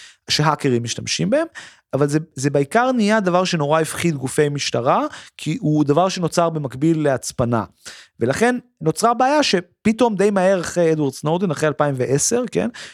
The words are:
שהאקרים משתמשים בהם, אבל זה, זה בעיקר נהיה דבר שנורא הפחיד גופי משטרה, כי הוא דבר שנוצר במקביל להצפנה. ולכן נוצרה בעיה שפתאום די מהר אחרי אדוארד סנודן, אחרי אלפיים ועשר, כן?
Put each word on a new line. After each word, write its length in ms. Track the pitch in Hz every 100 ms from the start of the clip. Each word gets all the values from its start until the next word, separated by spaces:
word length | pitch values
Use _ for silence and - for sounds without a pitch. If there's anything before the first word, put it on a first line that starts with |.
| - - -
שהאקרים 520 | - 151 147 143 120
משתמשים 480 | 117 - 113 - 170
בהם, 160 | 277 330 - - - _
אבל 140 | 135 147
זה, 100 | 147 160
זה 160 | - 139
בעיקר 420 | 143 143 220 254
נהיה 280 | 254 202 220
דבר 240 | 185 175
שנורא 360 | 185 175 143 160
הפחיד 340 | 160 - 170
גופי 340 | 147 131 - 147
משטרה, 580 | 143 - 127 120 185 294 - - -
כי 220 | - 156
הוא 240 | 160 151
דבר 240 | 147 143 185
שנוצר 420 | 185 165 - 170
במקביל 540 | 156 139 131 160 160
להצפנה. 600 | 147 127 - - 120 117 98 _ - - - -
ולכן 340 | 113 139 233 247 - -
נוצרה 340 | 156 156 226
בעיה 280 | 240 254 302
שפתאום 720 | 277 180 - _ - 226 240 196
די 140 | 202
מהר 300 | 202 185 196
אחרי 320 | 160 - 165
אדוארד 200 | 160 143
סנודן, 380 | - 151 170 196
אחרי 180 | 135 151
אלפיים 260 | 143 147 135
ועשר, 440 | 120 139 - 233 247
כן? 160 | - 208 - -